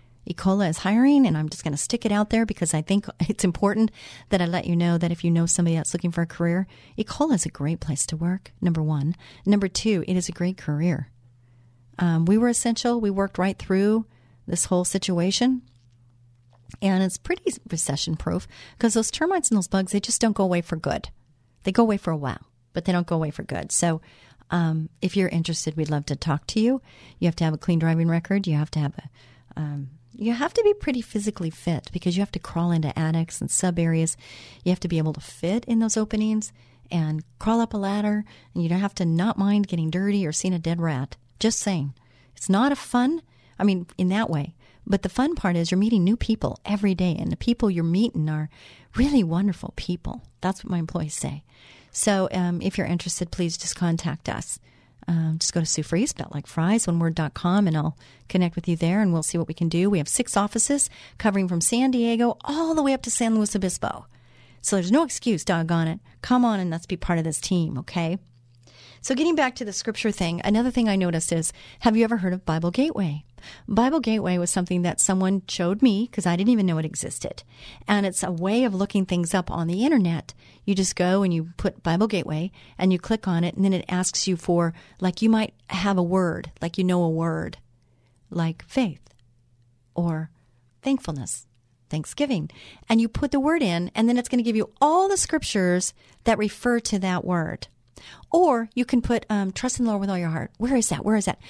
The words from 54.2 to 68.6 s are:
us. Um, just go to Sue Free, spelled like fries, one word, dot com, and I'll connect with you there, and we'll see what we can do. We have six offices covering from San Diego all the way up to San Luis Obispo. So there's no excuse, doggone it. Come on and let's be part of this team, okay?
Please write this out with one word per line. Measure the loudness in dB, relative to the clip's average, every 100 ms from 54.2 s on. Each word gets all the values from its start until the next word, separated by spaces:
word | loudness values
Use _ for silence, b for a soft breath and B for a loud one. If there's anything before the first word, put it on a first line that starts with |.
| -6
us. | -8 -8 -12 b b b b -2
Um, | 0 0 -2
just | -2
go | -2
to | -2
Sue | -2
Free, | -2 0 -2
spelled | -4 -8
like | -10 -8
fries, | -2 2 2 2
one | 0
word, | 0
dot | 0 -4
com, | -2 0 2 2
and | 2
I'll | -2 -6 b b -4
connect | 0 0 -2
with | -4
you | 0
there, | 2 2
and | 2
we'll | 0
see | -2 -4
what | -4
we |
can | -2 -2
do. | 2 2
We | 2
have | 0
six | -2 0 0
offices | 0 0 0 0 0 B B B
covering | 0 2 2
from | 0
San | 0 2 2
Diego | 2 2 4 2 0
all | -4 -2 0
the | 2
way | 2
up | 0
to | -2
San | -2 2 2
Luis | 2
Obispo. | 0 -2 -2 -6 -6 -14 b b b b b
So | -2 0
there's | 4
no | 2
excuse, | 2 -2 -2 -2
doggone | 0 0 2 0 0
it. | -4 b b
Come | 0 4
on | 4 2
and | -2
let's | -4 -6
be | -6
part | -2 0
of |
this | 0 -4
team, | 0 0 0 -4
okay? | -6 -4 -2 -4 -8 _ _ _